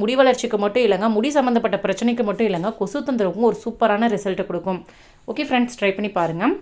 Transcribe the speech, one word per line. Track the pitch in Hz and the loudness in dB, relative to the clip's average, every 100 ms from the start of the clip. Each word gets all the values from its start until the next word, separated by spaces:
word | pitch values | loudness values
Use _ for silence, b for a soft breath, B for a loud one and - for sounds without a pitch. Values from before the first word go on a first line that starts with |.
முடி | 208 262 | 0 4
வளர்ச்சிக்கு | 262 254 226 208 208 | 4 4 0 0 0
மட்டும் | 226 233 | 2 2
இல்லைங்க, | 185 220 214 | 2 2 2
முடி | 254 294 | 2 2
சம்மந்தப்பட்ட | 254 233 226 196 196 | 2 2 0 0 -2
பிரச்சனைக்கு | 190 233 233 208 | 0 0 0 -2
மட்டும் | 190 220 | 0 0
இல்லைங்க, | 180 190 226 | 0 -4 -4
கொசு | 190 285 285 | -4 -4 -4
தொந்தரவுக்கும் | 240 190 180 233 | 0 -2 2 0
ஒரு | 220 | 0
சூப்பரான | - 226 226 208 233 202 | -6 0 2 2 2 0
ரிசல்ட்டை | 196 180 190 | -2 -4 -4
கொடுக்கும். | 175 170 185 - b b b - | -4 -4 -6 -8 b b b -10
ஓகே | 220 285 | -6 -2
ஃப்ரெண்ட்ஸ், | 254 240 - | 0 -2 0
ட்ரை | 202 196 | -2 0
பண்ணி | 208 190 | -4 -2
பாருங்க. | 165 165 226 392 | -2 0 0 -2